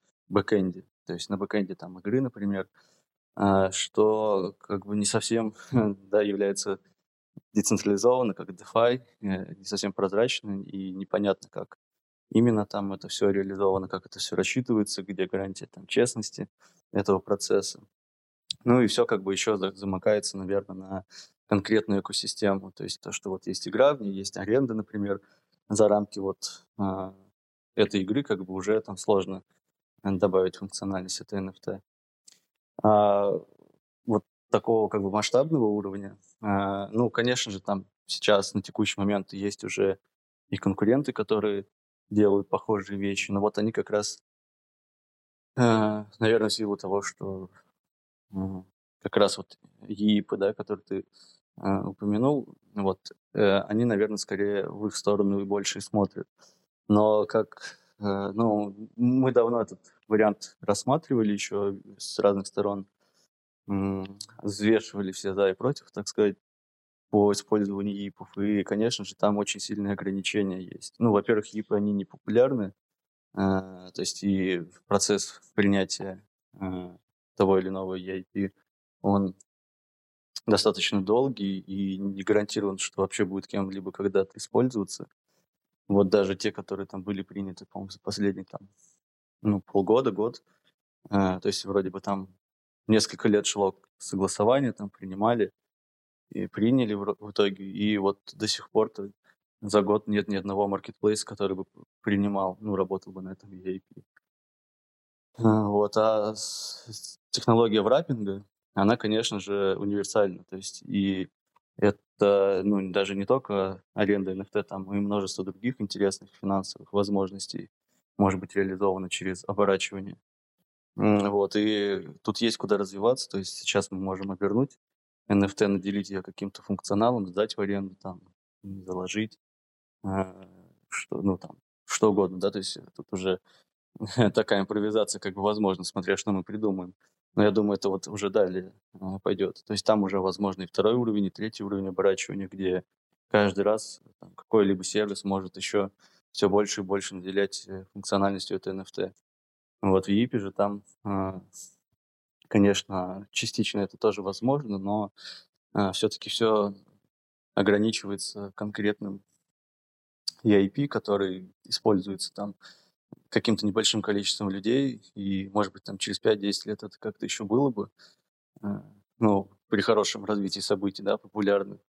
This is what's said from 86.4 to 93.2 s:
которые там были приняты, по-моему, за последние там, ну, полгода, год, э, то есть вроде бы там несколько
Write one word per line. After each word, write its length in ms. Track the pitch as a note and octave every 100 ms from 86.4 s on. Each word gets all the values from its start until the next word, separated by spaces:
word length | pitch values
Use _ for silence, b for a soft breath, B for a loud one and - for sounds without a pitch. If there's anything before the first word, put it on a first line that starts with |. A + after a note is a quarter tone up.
| G#2+
которые 340 | G2+ F#2+ G2 F#2+
там 160 | G2
были 180 | F#2 G2
приняты, 440 | F#2+ G2+ G2 F2+ -
по-моему, 240 | G2 G2
за 100 | -
последние 440 | - G#2 G2+ F#2+ G2
там, 220 | - - _ _ _ _ _ _ _
ну, 180 | G#2+ G2+
полгода, 500 | - G2+ F#2 A2+ C3
год, 300 | G2 A2+ - _ _ _ _ _ _ -
э, 300 | G2+ F#2+ F#2
то 60 | G2+
есть 160 | G2 G2
вроде 240 | G2 F#2+
бы 100 | F#2+
там 280 | G2+ G2 F#2+ _ _ _ _ _ -
несколько 400 | A2 - -